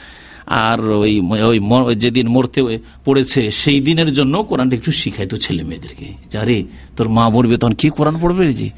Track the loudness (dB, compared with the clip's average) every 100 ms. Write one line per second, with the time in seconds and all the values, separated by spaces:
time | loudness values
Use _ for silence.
0 | -20 -20 -20 -16 -4 0 0 0 0 2
1 | 2 2 0 0 2 2 2 2 2 0
2 | 0 0 2 2 0 -2 -2 -4 -10 -8
3 | 0 2 2 0 0 0 0 2 2 2
4 | 2 2 0 0 -2 0 0 0 -2 -4
5 | -4 -6 -6 -6 -4 -4 -6 -10 -14 -16
6 | -18 -18 -12 -6 -2 -2 -2 -14 -14 -4
7 | 0 2 4 4 2 2 0 2 0 2
8 | -2 0 0 0 0 -2 -6